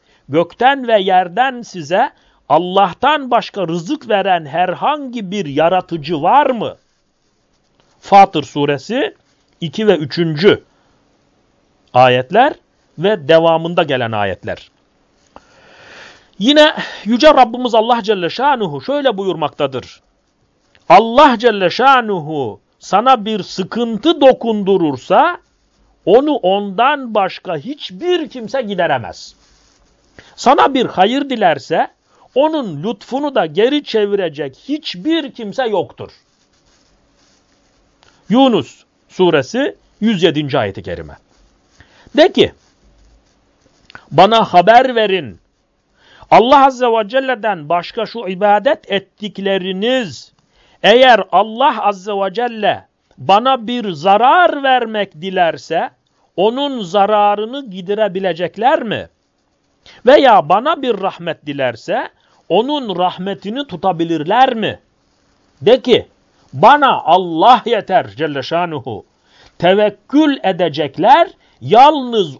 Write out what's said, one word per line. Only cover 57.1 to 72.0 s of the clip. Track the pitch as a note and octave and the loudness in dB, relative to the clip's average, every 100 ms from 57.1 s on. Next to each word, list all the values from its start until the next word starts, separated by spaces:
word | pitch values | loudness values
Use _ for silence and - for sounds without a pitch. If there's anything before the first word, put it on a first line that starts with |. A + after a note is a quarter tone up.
| G#3+ G#3 G#3 A3 C4+ C#4 | 2 2 0 -6 -10 -12
giderebilecekler | F#3 F#3 G#3 G#3+ F3+ F#3+ E3 F3 - A3+ D#4 | -12 -8 -4 -4 -2 -6 -4 -6 -2 0 0
mi? | A#3 D3 F2 _ _ _ _ _ _ _ _ - A3 | -2 -8 -8 _ _ _ _ _ _ _ _ -4 4
Veya | D4 C4+ G#3 D3+ | 6 6 4 4
bana | F#3 C4+ E4 | 0 0 -2
bir | C4 G#3 | -4 -4
rahmet | F#3+ - E3+ D3+ D3 | -4 -8 -8 -10 -10
dilerse | C#3+ B2+ A#2 - G#3 D#4 _ _ _ - | -4 -4 -4 -6 -6 -6 _ _ _ -2
onun | G#3 B3 D4 A#3+ F3 | -2 0 -4 -6 -4
rahmetini | F3+ - F#3 G3 G3 A#3 C#4+ | -4 -4 -8 -10 -8 -10 -10
tutabilirler | F3 F#3+ E3+ E3 E3 D3+ A3 C4 A#3 | -6 -4 -2 -2 -4 -2 2 2 0
mi? | F3+ G#2+ _ _ _ _ _ _ _ _ | -6 -8 _ _ _ _ _ _ _ _
De | C3+ B3 | 0 2
ki, | - F#3+ - _ _ _ _ | 2 0 -2 _ _ _ _
"Bana | B2+ G3+ D4 C#4 F#3+ | 2 4 6 4 0
Allah | - F3 F3+ D#3+ G3 B3 A3+ | 2 0 0 2 4 4 2
yeter | A3+ - F#3 B2 | -4 0 -2 -2
Celle | G2+ D#3 C#3 | -4 -6 -6
Şanuhu." | B2+ E3 F3 D3+ B2 G#2 - _ _ _ _ - | -4 -4 -4 -6 -10 -12 -14 _ _ _ _ -2
Tevekkül | E3+ G3 G#3 G#3 _ C#4+ D#4 C4+ | 0 2 2 -2 _ 0 2 0
edecekler, | F#3 F3+ F3 C#3+ D3+ - F#3+ D4 F4 - _ _ | -4 -2 -2 -2 -6 -2 4 4 2 -4 _ _
yalnız | B2 G#3 C#4 D4+ | 0 6 6 4